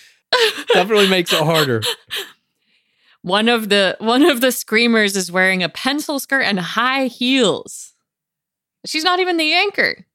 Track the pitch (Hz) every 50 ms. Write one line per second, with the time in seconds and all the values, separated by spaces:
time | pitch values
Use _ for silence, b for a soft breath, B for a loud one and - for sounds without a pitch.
0 | b b b b b _ - 494 466 427 - 302 285 - 480 - 180 202 220 208
1 | 202 190 190 185 165 - 190 165 156 156 165 156 151 135 120 110 104 480 453 B
2 | B B B B B B B _ _ _ _ _ _ _ _ _ _ _ _ _
3 | _ _ _ _ - 175 190 208 220 233 240 226 220 196 202 202 196 180 - -
4 | 208 226 233 254 294 349 285 233 262 254 240 - - - 214 220 233 240 226 220
5 | 214 196 190 196 185 170 175 185 185 190 190 185 180 160 - - - 262 277 302
6 | 285 - 294 269 - - 277 269 - 185 202 180 175 170 - 214 240 254 262 269
7 | 262 247 - - 247 247 269 269 240 185 143 - - - - - - - _ _
8 | _ _ _ _ _ _ _ _ _ _ _ _ _ _ _ _ - - - 311
9 | 320 359 359 359 370 359 349 330 311 311 320 359 392 403 392 320 214 113 - -
10 | - _